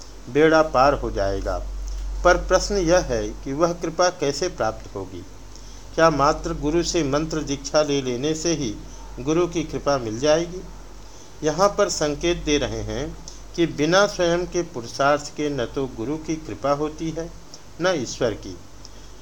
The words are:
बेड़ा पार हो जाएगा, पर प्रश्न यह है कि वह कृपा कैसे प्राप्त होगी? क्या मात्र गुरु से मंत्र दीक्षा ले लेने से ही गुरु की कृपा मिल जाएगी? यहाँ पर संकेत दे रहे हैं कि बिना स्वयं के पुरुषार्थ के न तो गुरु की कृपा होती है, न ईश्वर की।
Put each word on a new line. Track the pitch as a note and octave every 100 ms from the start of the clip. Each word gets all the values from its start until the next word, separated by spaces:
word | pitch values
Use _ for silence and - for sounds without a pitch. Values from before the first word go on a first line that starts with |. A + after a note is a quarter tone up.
| - - -
बेड़ा | C3+ D#3 D#3
पार | D#3 B2+ C#3
हो | C#3 A#2+
जाएगा, | G#2+ G2 G2 F#2+ F2+ - - - - - -
पर | F3+ F3
प्रश्न | F3 F#3 F#3 G3+
यह | E3 F3+
है | C3 A#2 G#2+
कि | A#2 C#3
वह | C#3 E3+
कृपा | E3+ E3+ E3 F3+
कैसे | F3 C#3+ C#3+ F3+
प्राप्त | - A2 A2 - G2+
होगी? | F#2 F2+ - - - - - - - -
क्या | E3
मात्र | C#3+ C#3+ D#3 E3+
गुरु | D#3 D3 E3+
से | E3 F3
मंत्र | C#3 D3 D#3+ D#3
दीक्षा | C3+ C#3 - D3+
ले | D3 C#3+
लेने | B2+ A#2+ D3
से | D#3 E3+
ही | E3 B2 G#2 - - - -
गुरु | C3 D#3+ E3+
की | E3+
कृपा | B2+ C#3 C#3+ C#3
मिल | A2+ A2
जाएगी? | D3 D#3+ E3+ F#3 F#3 - - - - - - -
यहाँ | D3+ D3+ G3+ G3
पर | F#3+
संकेत | - D3+ C#3+ E3+ E3+
दे | D#3 D3
रहे | A#2
हैं | A2 G#2 A2 D#3 E3 - - - -
कि | D#3+
बिना | B2+ D3+ F#3+ G3+
स्वयं | G3+ F3 F3 F3
के | F3
पुरुषार्थ | E3 B2+ A#2 - C#3 D3 D3 -
के | D3
न | C#3 A2+
तो | C#3+ C3
गुरु | A2 A2+ D#3
की | D#3+ D#3
कृपा | - G2+ C3+
होती | C#3+ D3+ D3+ E3
है, | D#3 E3 - - - - -
न | F3+
ईश्वर | E3+ A2+ - B2
की। | G2 G2+ F2 - - - - - -